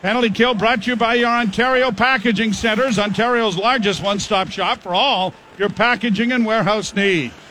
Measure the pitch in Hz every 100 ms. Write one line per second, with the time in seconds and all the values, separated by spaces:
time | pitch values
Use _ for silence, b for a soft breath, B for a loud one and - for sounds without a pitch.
0 | 185 233 233 190 240 220 220 247 - 240
1 | 226 240 240 240 233 196 254 262 254 196
2 | 240 262 240 196 220 190 233 214 269 202
3 | 208 190 233 240 220 175 220 262 202 180
4 | 196 202 - 196 185 - 185 240 190 180
5 | 277 208 185 - - - 202 - 233 226
6 | 233 196 233 254 220 220 185 214 185 208
7 | 196 175 123 - -